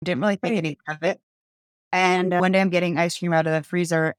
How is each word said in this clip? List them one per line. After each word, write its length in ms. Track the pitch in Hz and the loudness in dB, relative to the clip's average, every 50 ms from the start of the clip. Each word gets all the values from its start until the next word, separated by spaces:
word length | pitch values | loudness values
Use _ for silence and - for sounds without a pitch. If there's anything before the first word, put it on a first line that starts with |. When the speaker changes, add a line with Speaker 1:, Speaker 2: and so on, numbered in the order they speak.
| - | -4
Speaker 1:
Didn't 160 | 180 175 127 | -4 -2 0
really 160 | 202 208 202 | 0 0 -2
think 160 | - - - | -2 -2 -2
Speaker 2:
Right. 60 | 226 | -2
Speaker 1:
anything 200 | 190 160 156 143 - _ 151 | -2 -2 -4 -6 -8 _ -12
of 140 | 156 151 160 | -8 -4 -4
it. 180 | 185 - - _ _ _ _ _ _ _ _ _ _ _ _ _ _ - | -4 -4 -4 _ _ _ _ _ _ _ _ _ _ _ _ _ _ -2
And, 400 | 185 185 180 180 180 180 185 180 | 0 2 2 2 2 2 0 2
uh, 60 | 175 | 2
one 120 | 180 190 | 2 4
day 80 | 190 190 | 4 2
I'm 100 | 190 185 | 2 2
getting 280 | 175 175 180 175 170 | 2 0 0 0 0
ice 200 | 156 170 175 - | 0 -2 -2 -2
cream 140 | - 180 175 | -4 -2 0
out 160 | 165 160 156 | 2 2 2
of 60 | 160 160 | 2 0
the 100 | 156 147 | -2 -2
freezer, 500 | - 175 175 175 165 165 160 160 156 - | -2 -2 -2 0 0 0 0 0 0 -2